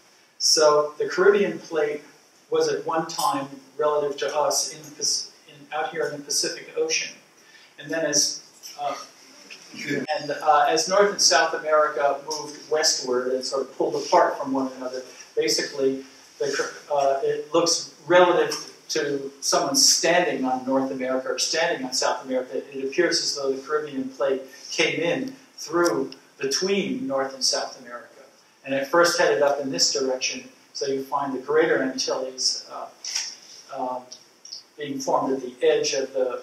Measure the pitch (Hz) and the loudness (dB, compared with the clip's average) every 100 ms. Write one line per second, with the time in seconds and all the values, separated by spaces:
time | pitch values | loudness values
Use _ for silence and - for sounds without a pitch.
0 | _ _ _ - - 165 151 147 147 - | _ _ _ -4 2 6 6 6 2 0
1 | 139 - 196 202 180 165 - 160 147 147 | -2 4 6 6 4 -2 -6 -2 -2 -2
2 | - - _ _ - 156 156 196 - 160 | -10 -20 _ _ -4 0 0 0 -2 -4
3 | 165 - - 147 135 - - - 151 147 | -4 -2 -2 -2 -4 -12 -12 -2 0 2
4 | 143 135 139 151 139 - - 151 147 147 | 0 -2 -4 0 0 0 -2 -8 -16 -6
5 | 147 - - - - 147 143 151 160 165 | -2 -2 -4 -16 -20 -20 -10 -6 -4 -4
6 | 147 143 143 - 170 - - - 160 - | -4 -6 -6 -4 -4 -6 -8 -4 0 -2
7 | - - _ _ - - - - 147 165 | -4 -10 _ _ -20 -20 -20 -16 -6 -2
8 | 156 147 - - - - - - 143 - | 0 0 0 -2 -14 -20 -18 -8 -6 -6
9 | - - - - - - - - - 143 | -12 -20 -20 -20 -20 -20 -18 -12 -6 -4
10 | 131 147 143 143 151 147 143 - - 190 | -4 -4 -4 -2 4 6 6 2 2 4
11 | 202 - - 170 160 160 151 151 151 156 | 4 4 4 6 4 0 2 4 4 2
12 | 143 - 151 147 147 - - 156 156 - | 0 0 -4 -10 -10 -12 -2 0 2 0
13 | 127 123 127 127 - 139 - - - - | 0 0 0 -2 -2 -4 -4 -2 -2 -2
14 | - 175 - - 135 135 131 127 127 127 | 2 4 4 2 -2 -2 -2 -6 -10 -10
15 | - - - - 160 - - 143 135 135 | -12 -16 -8 -2 0 0 -2 0 0 0
16 | - - - - 147 143 - - - 143 | -8 -20 -16 -6 -4 -2 -4 -6 -4 0
17 | 139 135 151 147 - 170 165 - - - | 2 2 0 -2 0 2 2 0 -4 -8
18 | - 180 180 165 147 - - - - 160 | 4 8 8 6 2 -2 -10 -16 -6 -2
19 | 143 139 139 - - - - 139 - - | -2 -2 -6 -8 0 0 2 4 4 4
20 | 165 170 - 135 131 127 123 135 135 131 | 4 2 2 0 -2 -2 0 0 0 -2
21 | 127 131 - - - - 131 - 131 - | -2 -2 -2 -4 -2 0 0 0 -4 -2
22 | - - 135 127 123 - - 135 135 170 | 0 -2 -2 -4 -4 -6 -8 -6 -4 0
23 | 170 - - 143 135 135 139 151 147 135 | 2 2 -2 -4 -2 -4 -2 -4 -2 -6
24 | 127 - - - - - - - 156 - | -6 -2 -2 -2 -4 -16 -8 -2 0 0
25 | 170 170 - - - - - 170 170 135 | -2 -2 -4 -10 -20 -18 -4 0 2 2
26 | 131 - _ - 135 139 190 202 143 123 | -4 -8 _ -8 -4 -2 0 0 -2 -4
27 | 135 135 135 131 127 - - 131 120 120 | -4 -2 -4 -2 -2 -2 -4 -10 -16 -16
28 | - - - _ _ _ 135 135 135 170 | -16 -20 -20 _ _ _ -6 -4 0 4
29 | 165 - 131 - 143 143 135 127 - 147 | 4 4 4 4 2 2 -2 0 0 0
30 | 131 127 - 131 - - _ - 139 135 | -2 -2 -4 -8 -14 -20 _ -8 -4 -4
31 | 135 147 139 131 - 156 165 139 131 127 | -2 -4 -4 -6 0 2 4 2 0 -4
32 | 160 135 131 131 - - - - - - | -4 -4 -4 -4 -4 -4 -8 -14 -14 -14
33 | - - - - - - - 131 117 127 | -8 -8 -8 -12 -20 -20 -14 -8 -6 -6
34 | 123 - _ _ - - - - 139 135 | -12 -20 _ _ -20 -18 -18 -12 -8 -6
35 | - - 135 131 123 - 160 147 - - | -2 0 0 -2 -4 0 4 4 2 -2
36 | - - - - | -2 -2 -2 -2